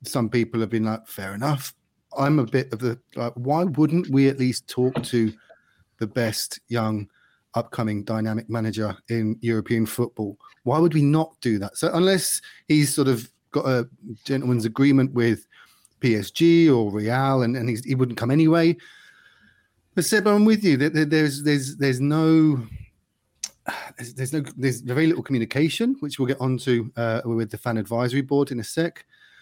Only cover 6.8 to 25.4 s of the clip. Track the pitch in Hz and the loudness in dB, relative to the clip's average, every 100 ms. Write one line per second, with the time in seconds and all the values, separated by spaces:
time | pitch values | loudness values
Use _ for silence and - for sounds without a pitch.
6.8 | 110 107 101 _ _ _ _ 117 - - | -2 -4 -8 _ _ _ _ -6 -6 -4
7.8 | 110 104 101 110 110 110 113 113 110 107 | -4 -4 -4 -4 -4 -6 -6 -6 -4 -4
8.8 | 107 92 - 117 107 110 117 110 107 117 | -6 -8 -6 -4 -4 -4 -2 -2 -2 -2
9.8 | 110 - 120 - 104 98 _ _ 123 147 | -2 -2 -6 -4 -8 -10 _ _ -2 2
10.8 | 170 151 143 156 160 _ 123 104 98 - | 2 4 4 2 0 _ -2 -2 -4 -4
11.8 | 156 165 185 190 - - - - - 151 | -2 2 2 2 0 -6 -8 -12 0 2
12.8 | 139 151 135 117 113 _ _ 147 135 127 | 2 2 0 0 -4 _ _ -4 0 -2
13.8 | 117 _ - 107 - 135 123 120 110 110 | -2 _ -18 -12 -4 -2 0 0 0 2
14.8 | 139 139 131 123 117 107 - _ - _ | 4 4 4 2 0 0 -4 _ -20 _
15.8 | _ _ 131 107 98 - 170 170 160 123 | _ _ 0 0 -2 2 4 6 6 4
16.8 | 104 104 107 127 135 135 117 123 117 110 | 2 -2 -2 0 2 2 0 -2 -2 -4
17.8 | 127 127 127 110 117 147 160 165 165 170 | -4 0 0 0 0 4 4 4 4 0
18.8 | - - - _ _ _ _ _ _ _ | -6 -20 -20 _ _ _ _ _ _ _
19.8 | _ - 165 214 208 208 214 214 202 135 | _ -4 0 2 4 4 4 4 4 2
20.8 | 147 156 151 156 151 139 147 143 135 165 | 2 0 2 2 2 0 0 0 -2 -2
21.8 | 139 123 143 156 160 160 156 135 113 - | 0 0 0 2 4 6 6 2 -2 -12
22.8 | - _ _ _ _ _ - - - - | -18 _ _ _ _ _ -18 -14 -12 -12
23.8 | - - 120 127 131 156 135 - 135 123 | -12 -16 -14 -8 -6 -6 -8 -4 -4 -4
24.8 | 123 127 160 170 - 127 | -4 0 2 0 -2 -2